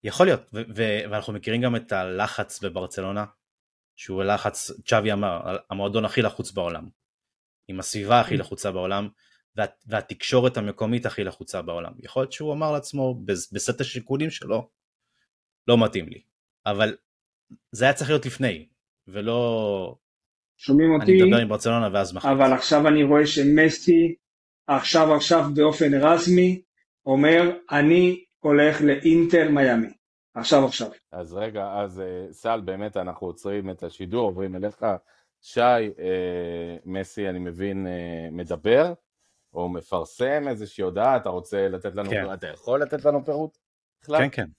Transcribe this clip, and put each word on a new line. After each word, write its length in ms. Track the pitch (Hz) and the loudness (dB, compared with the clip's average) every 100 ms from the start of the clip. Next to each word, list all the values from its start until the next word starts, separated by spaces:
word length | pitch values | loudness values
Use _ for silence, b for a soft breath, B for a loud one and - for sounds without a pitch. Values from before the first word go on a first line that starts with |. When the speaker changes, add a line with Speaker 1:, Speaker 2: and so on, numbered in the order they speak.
Speaker 1:
יכול 220 | 107 - 185 | -8 2 2
להיות, 140 | 127 _ | 2 _
ו-, 100 | 107 113 107 | -14 -12 -4
ו-, 340 | 113 104 104 | -2 -2 -4
ואנחנו 220 | 104 110 | -8 -8
מכירים 280 | 104 - 117 | -10 -4 -2
גם 160 | 123 117 | 0 -2
את 160 | - | -4
הלחץ 720 | 98 92 92 107 - 101 - | -4 -4 -4 -4 -4 -8 -8
בברצלונה, 600 | 101 87 90 - 95 101 104 _ _ _ _ _ _ _ | -8 -8 -8 -8 -8 -8 -10 _ _ _ _ _ _ _
שהוא 280 | - 95 | -10 -4
לחץ, 460 | 98 104 - - - - - | 0 0 -2 -6 -12 -12 -2
צ'אבי 260 | 110 107 | 0 0
אמר, 440 | 101 101 85 87 95 _ | -2 -4 -4 -8 -10 _
המועדון 340 | 98 101 110 | -6 -4 -2
הכי 180 | 107 - | -2 -2
לחוץ 280 | 110 - - | -2 -4 -10
בעולם, 380 | 98 87 82 85 _ _ _ _ _ _ _ - | -6 -6 -8 -14 _ _ _ _ _ _ _ -14
עם 120 | 95 | -12
הסביבה 400 | 92 110 98 120 | -10 -8 2 4
הכי 140 | 117 | 4
Speaker 2:
Mm. 40 | 110 | -2
Speaker 1:
לחוצה 340 | - - 101 | -4 -8 -6
בעולם, 360 | 92 92 98 104 _ _ _ _ - | -6 -4 -4 -6 _ _ _ _ -8
וה-, 80 | 87 _ - | -8 _ -8
והתקשורת 680 | 107 - 85 - 127 127 127 | -8 -6 -10 0 2 2 -2
המקומית 500 | 104 - 110 120 113 | -8 -6 -4 -4 -4
הכי 180 | - | -6
לחוצה 380 | 95 - - 95 | -8 -10 -12 -10
בעולם. 300 | 85 85 85 120 | -8 -10 -12 -16
יכול 240 | - 131 | -8 -6
להיות 100 | 131 | -6
שהוא 200 | - 151 | -6 -8
אמר 200 | 147 156 | -4 -4
לעצמו, 420 | 147 139 143 131 | -4 -6 -4 -4
בס-, 380 | 127 98 92 - | -4 -6 -6 -6
בסט 280 | 98 - 123 | -6 -6 -4
השיקולים 500 | 135 127 - 139 156 | -6 -8 -6 -4 -4
שלו, 380 | - - 110 - _ _ _ _ _ _ _ _ _ - | -8 -6 -6 -6 _ _ _ _ _ _ _ _ _ 2
"לא 100 | 117 | 4
מתאים 240 | 110 98 80 | 4 0 -8
לי." 120 | 87 _ _ _ _ 104 | -16 _ _ _ _ -4
אבל 300 | 101 107 - _ _ _ _ _ - _ | 0 0 -2 _ _ _ _ _ -20 _
זה 120 | 104 | 0
היה 100 | 131 | 2
צריך 160 | 139 139 | 2 -2
להיות 160 | 151 127 | -2 -2
לפני, 420 | - 131 82 78 _ _ _ - | -4 -4 -4 -14 _ _ _ -14
ולא 840 | 98 107 117 120 113 107 98 90 62 _ _ _ _ _ _ | -8 -4 -2 0 -2 -2 -4 -6 -14 _ _ _ _ _ _
Speaker 3:
שומעים 320 | - 143 160 | 2 6 6
Speaker 1:
אני 100 | 156 | 4
Speaker 3:
אותי? 200 | - 190 | 6 8
Speaker 1:
מדבר 180 | 185 117 | 8 6
עם 60 | 110 | 2
ברצלונה 400 | 107 117 117 107 | -2 0 0 0
ואז 200 | 98 90 | 0 -2
מחליט. 180 | 92 139 | -2 0
Speaker 3:
אבל 200 | 135 135 | 4 4
עכשיו 360 | 131 - 151 151 | 4 2 4 6
אני 140 | 151 | 4
רואה 220 | 139 147 147 | 6 4 4
שמסי, 880 | 147 143 151 160 151 - 165 165 170 _ _ _ _ - | 2 4 6 4 2 4 4 4 -2 _ _ _ _ -2
עכשיו, 480 | 135 - 165 156 | -2 2 4 6
עכשיו 300 | 151 - 170 147 | 4 4 2 2
באופן 400 | 143 151 151 151 | 4 2 4 2
רשמי, 680 | 139 151 170 170 180 180 185 _ _ _ _ 135 | 4 4 4 4 4 4 2 _ _ _ _ 0
אומר, 440 | 135 151 165 175 175 - | 4 6 6 4 -2 -4
"אני 520 | 143 147 170 180 180 _ _ | 2 4 6 4 0 _ _
הולך 400 | 151 147 147 147 | 2 4 4 4
לאינטר 680 | 147 139 165 165 170 170 156 | 2 4 4 4 4 4 4
מיאמי." 380 | 147 131 117 113 - _ _ _ | 2 4 2 -2 -8 _ _ _
עכשיו, 300 | - 117 147 131 | -8 2 4 4
עכשיו. 220 | - 107 - _ | -2 -10 -12 _
Speaker 4:
אז 220 | 90 82 | -14 -12
רגע, 380 | 90 110 107 98 | -8 -8 -6 -6
אז, 280 | 101 101 90 | -6 -6 -8
אה, 260 | 92 90 92 | -10 -10 -12
סל, 280 | - 113 113 | -10 -4 -4
באמת 360 | 92 95 104 104 | -4 -8 -6 -6
אנחנו 300 | 90 85 92 | -8 -8 -12
עוצרים 440 | 85 101 101 95 | -10 -8 -6 -8
את 120 | 90 | -10
השידור, 460 | 85 - 92 117 110 | -12 -12 -6 -2 -2
עוברים 280 | 92 95 92 | -4 -8 -6
אליך. 300 | 104 - 110 92 _ _ _ _ | -8 -6 -6 -6 _ _ _ _
שי, 200 | - 123 | -8 0
אה, 1160 | 120 120 110 - 90 92 90 87 87 85 85 85 | 2 2 -2 -6 -4 -4 -4 -6 -6 -8 -10 -12
מסי, 440 | 90 95 95 - 98 | -10 -10 -8 -8 -8
אני 100 | 90 | -6
מבין, 480 | 90 85 98 98 92 | -10 -8 -6 -6 -8
אה, 60 | 90 87 82 82 | -8 -10 -10 -10
מדבר, 600 | 85 85 85 95 123 170 170 _ _ _ _ _ | -12 -8 -4 2 4 4 -2 _ _ _ _ _
או 140 | 85 87 | -8 -6
מפרסם 800 | 90 - 92 80 - 127 147 143 | -8 -6 -6 -6 -6 -4 -2 -4
איזושהי 360 | 113 104 - | -8 -12 -6
הודעה, 320 | 92 90 123 127 | -6 0 0 0
אתה 120 | 101 | -2
רוצה 400 | 90 85 101 98 | -8 -6 -4 -2
לתת 260 | 92 101 | -4 -8
לנו 160 | 95 101 | -8 -6
Speaker 1:
כן. 100 | 104 | -6
Speaker 4:
פירוט? 180 | 98 95 | -6 -10
אתה 80 | 82 | -12
יכול 360 | 73 - 135 | -12 -4 -2
לתת 220 | 143 147 | -2 0
לנו 200 | 147 143 | 0 0
פירוט 340 | 143 147 156 _ _ _ _ _ | -4 -6 -6 _ _ _ _ _
בכלל? 160 | - 151 | -2 0
Speaker 1:
כן, 100 | 139 | 0
כן. 140 | 127 90 | -2 -10